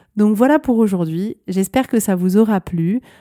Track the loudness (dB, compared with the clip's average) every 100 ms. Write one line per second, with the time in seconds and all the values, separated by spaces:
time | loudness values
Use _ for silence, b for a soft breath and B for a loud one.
0 | B 0 0 2 2 2 2 0 2 0
1 | -2 -4 -6 -8 -6 -4 -2 -2 0 -2
2 | 0 0 2 2 2 0 -4 -4 -2 -4
3 | b b